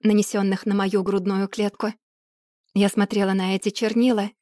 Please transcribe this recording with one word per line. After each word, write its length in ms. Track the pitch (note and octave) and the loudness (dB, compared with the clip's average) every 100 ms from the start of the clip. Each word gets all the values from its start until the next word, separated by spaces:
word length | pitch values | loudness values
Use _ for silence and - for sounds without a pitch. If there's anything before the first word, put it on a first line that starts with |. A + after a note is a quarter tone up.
нанесённых 640 | A3 G#3 G3+ G#3 G3 F#3+ | 2 2 2 0 0 -2
на 100 | - | -2
мою 280 | G3+ G3 G3+ | 0 0 0
грудную 440 | F#3+ G3 F#3 G3 G3 | 0 -2 -2 -2 -2
клетку. 460 | - G#3 - A#3 - _ _ _ _ _ _ _ | -4 -4 -4 -8 -8 _ _ _ _ _ _ _
Я 140 | G3 G3+ | 0 2
смотрела 460 | - G3+ G#3 F#3+ | 2 0 0 0
на 200 | F#3+ F#3 | 0 0
эти 140 | F#3+ G#3 | -2 -2
чернила 640 | - A3 A3 B3+ A3 G3+ - | -2 -2 2 2 2 -2 -8